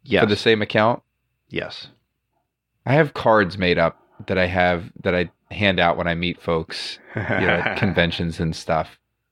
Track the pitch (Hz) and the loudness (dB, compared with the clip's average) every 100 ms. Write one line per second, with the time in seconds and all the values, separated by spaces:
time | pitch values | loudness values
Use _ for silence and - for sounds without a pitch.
0 | - 95 73 104 117 110 104 110 110 120 | -2 2 2 2 2 2 2 2 2 0
1 | _ _ _ _ _ - - - - _ | _ _ _ _ _ -8 -8 -12 -18 _
2 | _ _ _ _ _ _ _ _ - 143 | _ _ _ _ _ _ _ _ -2 2
3 | 151 - 120 110 95 95 90 85 82 - | 0 0 2 4 2 0 0 2 2 -2
4 | _ - 104 92 90 95 90 87 - - | _ -16 -4 -2 0 2 2 0 -4 -6
5 | 98 87 87 _ - 101 104 90 85 - | -2 0 -2 _ -14 -2 0 4 2 2
6 | 87 85 87 82 - 82 80 - - - | -2 -2 -4 -6 -2 -2 -2 -10 -12 -14
7 | - - 98 - 90 87 - 95 104 87 | -12 -10 -4 0 2 0 0 -2 -2 0
8 | 85 - 85 80 82 82 - 80 - - | 0 0 -6 -4 -4 -4 -2 -2 -2 -10
9 | _ _ _ | _ _ _